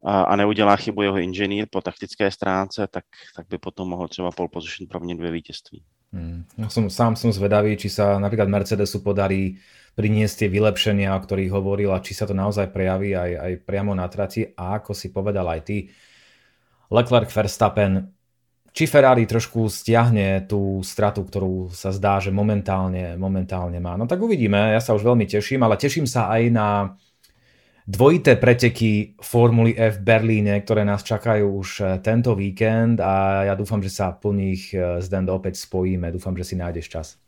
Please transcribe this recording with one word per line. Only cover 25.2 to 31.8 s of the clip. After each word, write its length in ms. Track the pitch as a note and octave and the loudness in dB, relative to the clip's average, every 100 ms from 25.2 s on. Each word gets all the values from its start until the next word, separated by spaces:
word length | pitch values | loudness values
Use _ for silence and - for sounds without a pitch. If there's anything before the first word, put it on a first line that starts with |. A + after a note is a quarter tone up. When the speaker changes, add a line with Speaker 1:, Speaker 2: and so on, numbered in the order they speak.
| G2 | 2
Speaker 2:
teším, 400 | G#2 - C3+ A2+ | 0 -2 0 2
ale 80 | G#2 | 2
teším 320 | C#3+ E3 C#3 | 0 0 -2
sa 240 | A#2+ A2+ | -2 0
aj 120 | A2+ A#2 | 2 2
na 480 | A#2 G#2 G#2 G2 F#2+ _ _ _ _ _ _ _ _ - | 2 2 0 -2 -8 _ _ _ _ _ _ _ _ -8
dvojité 500 | F#2+ C3+ E3 D3 B2+ | 4 6 6 4 6
preteky 800 | - A#2+ A#2+ - A2+ G#2 G#2 _ | 6 6 4 2 2 2 -2 _
Formuly 560 | - A#2 A#2+ A#2 A2+ A2 | -2 4 6 6 4 4
F 240 | A2+ G2 | 0 2
v 40 | G2 | 4
Berlíne, 480 | A2 A2+ A2 G#2 G2+ | 4 4 2 2 0
ktoré 220 | G2+ G#2+ | 2 2
nás 220 | G2+ G2+ - | 2 0 -2
čakajú 400 | G#2+ A#2 G#2+ G#2 | -2 0 2 2
už, 240 | G2 F#2 - | -2 -8 -4